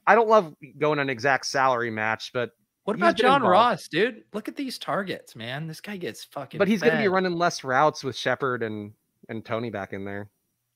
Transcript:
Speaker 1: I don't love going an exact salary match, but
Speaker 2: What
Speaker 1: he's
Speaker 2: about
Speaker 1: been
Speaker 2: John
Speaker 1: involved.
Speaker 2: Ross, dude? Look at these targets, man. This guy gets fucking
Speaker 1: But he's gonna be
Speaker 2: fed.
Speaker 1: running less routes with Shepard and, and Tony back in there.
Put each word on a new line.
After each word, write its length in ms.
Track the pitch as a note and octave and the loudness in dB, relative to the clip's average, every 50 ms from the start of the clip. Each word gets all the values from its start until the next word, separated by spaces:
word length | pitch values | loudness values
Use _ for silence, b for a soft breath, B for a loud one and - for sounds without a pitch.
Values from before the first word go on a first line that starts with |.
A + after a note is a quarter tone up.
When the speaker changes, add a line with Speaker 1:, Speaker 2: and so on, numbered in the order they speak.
| _ | _
Speaker 1:
I 80 | E3+ G3 | 6 6
don't 140 | A3+ A#3 G#3+ | 6 8 6
love 260 | A3 G#3+ F3 D#3 - _ D#3 C3 - C#3 | 6 6 6 4 -6 _ -20 -20 -4 0
going 200 | D3+ D3+ D3+ D3 | 0 2 2 2
an 120 | C#3 C3+ | 0 -2
exact 360 | C3 A2 A2+ C#3 C3 B2+ - | -2 0 2 2 2 2 0
salary 440 | - - C#3 C3 C3+ B2+ A#2 A#2+ A#2 | -2 0 2 2 2 2 2 -2 -2
match, 420 | A2 A2 A2 A2 A2 - - - | -2 -2 -2 -2 -2 -4 -6 -6
but 180 | - B2+ A#2+ A#2 - _ _ _ _ _ _ | -4 -4 -4 -4 -8 _ _ _ _ _ _
Speaker 2:
What 120 | F#3+ G#3 | -6 -2
Speaker 1:
he's 60 | - | 2
Speaker 2:
about 140 | F4 E4+ - | 2 2 2
Speaker 1:
been 60 | G3 | 4
Speaker 2:
John 140 | B3 B3+ C#4 | 4 4 4
Speaker 1:
involved. 160 | C#4 A#3+ F#3+ | 4 4 4
Speaker 2:
Ross, 360 | F3+ G3+ A#3 B3 G3+ - - - | 4 4 4 4 2 -2 -6 -4
dude? 360 | - E3 G#3+ B3+ A3+ - - _ | -2 0 0 0 -2 -8 -18 _
Look 160 | - G#3+ - - | -12 -10 -10 -10
at 80 | - | -8
these 220 | - C#4+ B3+ - - | -8 -8 -8 -10 -10
targets, 580 | - D#3+ D3 F#3 G3+ F3 A2 - - - - | -6 -4 -4 -4 -4 -6 -8 -10 -10 -16 -16
man. 320 | - A2 A#2+ C3 D3 D#3+ D#3+ | -12 -10 -10 -8 -8 -8 -10
This 120 | D#3 - | -12 -12
guy 160 | - G3+ G#3 | -12 -12 -10
gets 280 | F#3 E3 A#2 G#2 - - | -8 -8 -10 -10 -12 -18
fucking 340 | - - C#3+ C3+ - - D#3+ | -14 -12 -12 -12 -10 -2 0
Speaker 1:
But 80 | G3+ | 2
he's 140 | F#3 A3+ F3+ | 2 2 2
gonna 160 | D3+ D#3 D#3+ | 2 2 2
be 80 | D#3 A3 | 2 0
Speaker 2:
fed. 80 | F#3+ | 2
Speaker 1:
running 220 | F#3 F#3+ F#3 F#3 F3 | 2 2 0 0 0
less 280 | E3 F3 E3+ - - | 0 0 0 -2 -4
routes 400 | - C3 B2+ C3+ D3+ D3+ - - | -4 0 2 4 4 4 2 0
with 140 | - C3 A2+ | -6 -8 -6
Shepard 460 | - - C3 B2 - C#3+ C3 B2 A#2 | -4 -2 -2 -2 0 -2 -4 -2 -2
and, 300 | A#2 A2 G#2+ G#2+ G#2 G#2 G#2 _ _ _ _ _ - - | -4 -4 -4 -8 -10 -12 -14 _ _ _ _ _ -14 -10
and 160 | A2+ A2 - | -10 -10 -6
Tony 260 | - A#2 A2+ A#2+ A#2 | -6 -6 -4 -4 -6
back 220 | G#2 G2+ F#2+ - | -6 -8 -8 -8
in 120 | G#2 F#2+ G2 | -10 -10 -10
there. 240 | G2+ G2 G2+ G#2 G#2 _ _ _ _ _ _ _ _ _ | -10 -10 -10 -12 -14 _ _ _ _ _ _ _ _ _